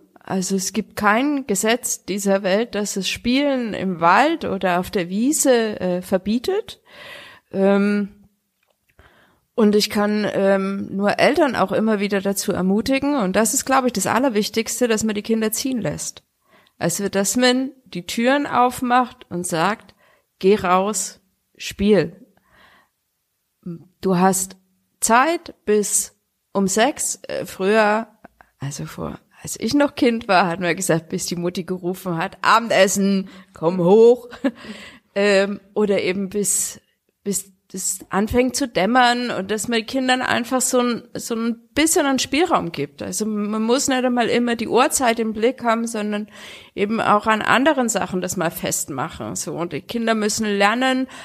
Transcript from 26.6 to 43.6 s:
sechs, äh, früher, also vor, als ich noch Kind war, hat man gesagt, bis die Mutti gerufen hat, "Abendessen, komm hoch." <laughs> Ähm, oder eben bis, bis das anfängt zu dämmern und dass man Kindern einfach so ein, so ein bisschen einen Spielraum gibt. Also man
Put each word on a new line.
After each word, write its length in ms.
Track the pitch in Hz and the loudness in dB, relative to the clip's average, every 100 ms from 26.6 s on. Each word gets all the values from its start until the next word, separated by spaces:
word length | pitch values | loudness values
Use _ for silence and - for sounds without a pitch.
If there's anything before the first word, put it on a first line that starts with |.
| 190 | 0
sechs, 540 | 220 247 311 - - - | 2 2 0 -8 -8 -8
äh, 160 | - | -8
früher, 640 | 180 - 190 220 208 214 226 _ - _ _ _ | -8 -4 2 4 4 0 -4 _ -20 _ _ _
also 280 | 139 147 156 | -12 -10 -12
vor, 320 | - 78 - _ _ | -10 -10 -10 _ _
als 180 | - - | -14 -6
ich 140 | 226 | -2
noch 200 | 285 294 | 2 0
Kind 320 | - 247 226 214 | 2 2 2 2
war, 200 | 180 185 | 4 4
hat 140 | 170 | 0
man 140 | 175 | -2
gesagt, 360 | 165 - 165 165 | -2 0 0 0
bis 160 | 185 - | -8 -6
die 100 | 180 | -4
Mutti 280 | 175 180 | -4 -4
gerufen 520 | 165 185 175 185 185 165 | -6 -6 -6 -6 -6 -4
hat, 220 | 190 - | -6 -2
"Abendessen, 880 | - 220 226 156 196 202 196 196 190 - - | 2 2 4 4 4 4 0 0 -4 -16 -20
komm 260 | - 156 185 | -4 -2 2
hoch." 500 | 170 214 233 240 - | 6 8 8 6 -2
<laughs> 60 | - 233 233 - 202 - - _ | -6 -6 -6 -16 -16 -18 -20 _
Ähm, 460 | 196 202 196 202 202 _ | 0 4 4 2 -4 _
oder 260 | - 208 190 | -2 0 2
eben 280 | 175 190 190 | 0 -4 -4
bis, 520 | 208 196 - - - _ _ _ _ | -2 -2 -2 -4 -10 _ _ _ _
bis 260 | 202 190 - _ _ | -6 -6 -8 _ _
das 260 | 190 - - - | -8 -6 -6 -4
anfängt 460 | 185 214 247 262 | -2 0 2 0
zu 140 | 247 277 | -2 -2
dämmern 640 | - 185 254 240 240 247 | 0 2 4 4 2 -2
und 200 | - 190 | -4 -4
dass 160 | 214 226 | -4 -2
man 180 | 233 | -4
Kindern 380 | 226 269 254 254 | -2 -4 0 0
einfach 380 | - 226 233 262 | 0 -2 -2 -2
so 180 | 254 254 | 0 0
ein, 300 | 240 233 - | 0 -2 -8
so 200 | - - | -14 -8
ein 340 | 226 233 226 _ | -4 -4 -6 _
bisschen 320 | - 311 370 285 | 0 2 2 2
einen 140 | 262 | 0
Spielraum 500 | - 277 349 254 170 | -2 0 2 0 -2
gibt. 320 | 156 - - | -6 -8 -8
Also 240 | 202 185 214 | -8 -6 -4
man 360 | 208 208 220 | -4 -4 -2